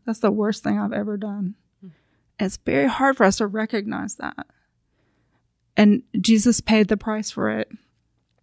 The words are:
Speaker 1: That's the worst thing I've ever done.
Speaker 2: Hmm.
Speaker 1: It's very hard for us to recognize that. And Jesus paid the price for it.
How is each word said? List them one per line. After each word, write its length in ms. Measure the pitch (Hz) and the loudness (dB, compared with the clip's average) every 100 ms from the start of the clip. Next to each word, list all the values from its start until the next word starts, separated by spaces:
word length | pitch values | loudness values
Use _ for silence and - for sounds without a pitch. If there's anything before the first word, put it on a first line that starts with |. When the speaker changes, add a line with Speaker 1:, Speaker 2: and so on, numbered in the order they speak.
| - | -8
Speaker 1:
That's 120 | 220 | -2
the 120 | 214 | 0
worst 320 | 208 208 208 | 0 -2 -2
thing 140 | - 208 | -2 -2
I've 140 | 202 | -2
ever 240 | 202 208 208 | -4 -6 -6
done. 380 | 208 202 185 208 _ _ | -8 -6 -8 -8 _ _
Speaker 2:
Hmm. 80 | 190 - _ _ _ - | -20 -20 _ _ _ -8
Speaker 1:
It's 160 | 196 - | -6 -6
very 320 | - 269 277 | -2 0 0
hard 280 | - 269 269 | 2 0 4
for 80 | |
us 120 | 196 - | 2 2
to 100 | 208 | -2
recognize 720 | 214 220 220 202 - 196 - | -4 -4 -4 -4 -6 -8 -10
that. 300 | - - - _ _ _ _ _ _ _ _ _ _ _ _ - | -12 -12 -18 _ _ _ _ _ _ _ _ _ _ _ _ 4
And 260 | 208 208 - - | 6 6 0 -2
Jesus 420 | 185 220 240 220 | 2 4 4 2
paid 280 | - 220 202 | 2 2 4
the 80 | 208 | 0
price 340 | - 214 208 | -4 -6 -6
for 200 | - 214 | -4 -4
it. 200 | 220 - 220 _ _ _ _ _ _ | -4 -6 -12 _ _ _ _ _ _